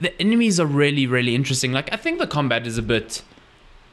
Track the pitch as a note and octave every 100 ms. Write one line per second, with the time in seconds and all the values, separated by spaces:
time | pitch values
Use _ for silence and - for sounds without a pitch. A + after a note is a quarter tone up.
0 | E3+ - G3+ A#3 A#3 F3 D#3 C#3+ D3 D3
1 | B2+ B2+ B2 A#2+ C3+ C3 B2 C3 D3 A3
2 | E4 F4 D#4+ D3 C#3 A#2 A#2 A2+ A2 A2+
3 | - - - - - _ - - -